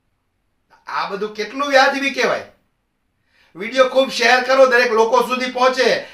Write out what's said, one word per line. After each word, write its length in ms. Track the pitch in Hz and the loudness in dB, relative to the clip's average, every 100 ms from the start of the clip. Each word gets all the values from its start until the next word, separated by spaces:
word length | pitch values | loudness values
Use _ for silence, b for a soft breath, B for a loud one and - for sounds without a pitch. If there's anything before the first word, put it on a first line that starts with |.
| _ _ _ _ _ _ _ _ - | _ _ _ _ _ _ _ _ -10
આ 220 | 143 170 | -8 -8
બધું 240 | 196 208 | -8 -8
કેટલું 360 | - 208 269 285 | -8 -10 -6 0
વ્યાજબી 400 | 254 277 269 269 | 2 2 0 -4
કહેવાય? 360 | 254 208 135 - _ _ _ _ _ _ _ _ _ _ 160 | -2 -2 -4 -8 _ _ _ _ _ _ _ _ _ _ -14
વીડિયો 340 | 220 262 254 | -4 0 2
ખૂબ 220 | 254 269 | 2 0
શેર 320 | - 233 247 | 0 2 2
કરો, 220 | 247 269 254 | 2 4 4
દરેક 260 | 240 214 | 4 2
લોકો 300 | 220 226 247 | 2 2 2
સુધી 300 | 247 254 254 | 0 -4 -6
પહોંચે 360 | 247 254 262 233 180 B | 0 0 2 0 -2 B